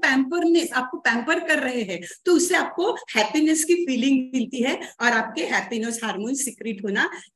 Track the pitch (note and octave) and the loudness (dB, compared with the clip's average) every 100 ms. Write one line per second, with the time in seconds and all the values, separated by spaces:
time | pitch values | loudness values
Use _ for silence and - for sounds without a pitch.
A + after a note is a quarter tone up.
0 | D4 C4 C4 F4 E4 E4+ B3 B3+ B3+ - | 2 2 2 2 4 4 2 -2 -4 -2
1 | B3+ A#3 B3 F4 D#4+ D4+ B3+ B3 F#3+ F3 | 0 0 0 0 0 0 0 -2 -4 -6
2 | - - F#4 D#4+ F4+ F4 - - G4+ - | -10 -4 4 4 4 2 0 -2 -2 -2
3 | - A3 G#3+ D4+ D#4 D#4 - F4 D4+ A#3 | -2 0 2 2 2 2 2 2 2 0
4 | C#4 C4 B3+ C4 A3 C4+ B3+ E4+ - - | 2 2 0 -4 -4 -2 -2 -2 -8 -2
5 | A#3 A3+ A3 D#4 F4 G#3+ - A3+ A3+ A3+ | 2 2 0 -4 -2 -2 -2 -4 -4 -4
6 | A3 F#3+ A3+ C#4 - - A3 G3 G3+ G#3 | -6 -4 -4 -4 -6 -8 -8 -6 -2 0
7 | F4+ - - | -2 -4 -12